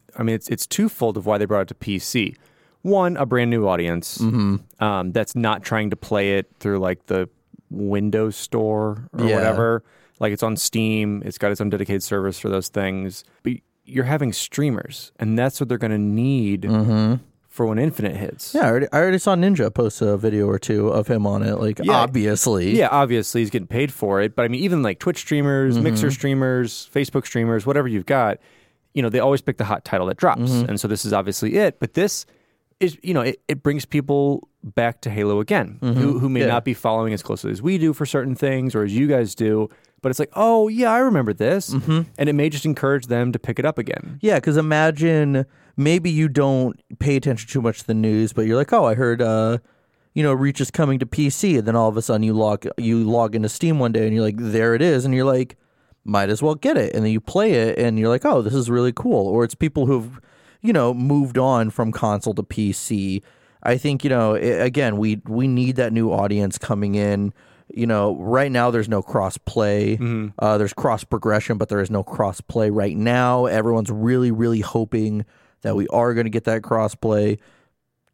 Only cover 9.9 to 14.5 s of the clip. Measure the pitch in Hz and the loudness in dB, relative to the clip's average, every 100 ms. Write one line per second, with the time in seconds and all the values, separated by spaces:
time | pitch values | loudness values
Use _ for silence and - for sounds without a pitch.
9.9 | _ _ _ 110 104 113 104 - 113 110 | _ _ _ -2 0 -2 -2 -2 -2 0
10.9 | 110 104 104 101 - 104 101 104 98 98 | 0 -2 -4 -8 -4 -2 0 -2 -2 -2
11.9 | 98 - 101 98 - 101 95 - 104 95 | -4 -2 -2 -2 -4 -4 -4 -4 -4 -4
12.9 | 95 95 95 - _ 123 123 - _ - | -4 -6 -10 -18 _ -6 -6 -10 _ -6
13.9 | 131 123 151 131 - - | -2 0 0 -2 -4 -6